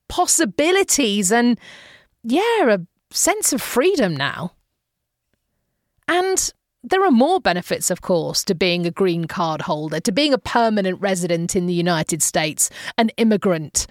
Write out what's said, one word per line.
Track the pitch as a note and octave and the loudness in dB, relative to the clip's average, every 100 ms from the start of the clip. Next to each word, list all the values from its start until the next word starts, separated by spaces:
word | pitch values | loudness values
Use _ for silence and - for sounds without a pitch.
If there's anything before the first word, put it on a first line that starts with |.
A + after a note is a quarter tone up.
| - | -10
possibilities | - F4+ - C4+ - D#4 F#4+ G4 - A#3 G3+ F#3 | -4 0 2 0 0 2 2 0 0 0 0 2
and, | A#3 A#3+ A#3+ - - - - _ _ | 2 2 0 -6 -20 -20 -20 _ _
yeah, | A3+ D4 A4+ A4+ C#4 | -2 0 2 2 2
a | G3+ E3+ _ _ | 0 -2 _ _
sense | - - G#4 - | -2 -2 0 -2
of | C4 | -2
freedom | - A#3 F4 F#4 G3 C#3+ | -2 2 2 2 0 0
now. | C#3 - F3 _ _ _ _ _ _ _ _ _ _ _ _ _ _ _ - | -4 -6 -10 _ _ _ _ _ _ _ _ _ _ _ _ _ _ _ -2
And | E4+ F#4+ F#4+ - - _ _ | 0 0 -2 -4 -8 _ _
there | A#3+ F#4+ | -2 2
are | G4 | 4
more | A#3 C#4+ F#4 | 6 4 2
benefits, | F#3+ F3 - - - | 0 -2 -2 -4 -2
of | F3 | -4
course, | - F3 D3 - | 0 0 0 -4
to | - | -2
being | F3 F#3 F3 F3 | 0 0 0 -2
a | |
green | - F#3+ E3+ D#3+ | 0 0 0 -4
card | F#3+ E3 D3+ | -4 -4 -4
holder, | E3 D3+ D#3 D#3 | -4 -4 -4 -4
to | A#3+ | 0
being | G3+ D4+ | 2 2
a | B3+ | 0
permanent | - A#3+ A3+ G#3+ F#3 F3+ | 0 0 2 2 -2 -2
resident | - F#3 F3 E3+ E3+ | -4 -2 -2 -2 -2
in | G3 F3 | -2 -2
the | |
United | F3 E3+ E3 E3 D#3+ | 0 0 0 0 -2
States, | - F3 D#3 C#3 - - - - | -2 -2 -4 -2 -4 -4 -8 -2
an | A3+ - | 0 2
immigrant, | A3+ G#3 G3 E3 D#3 - - | 2 2 2 -2 -4 -6 -8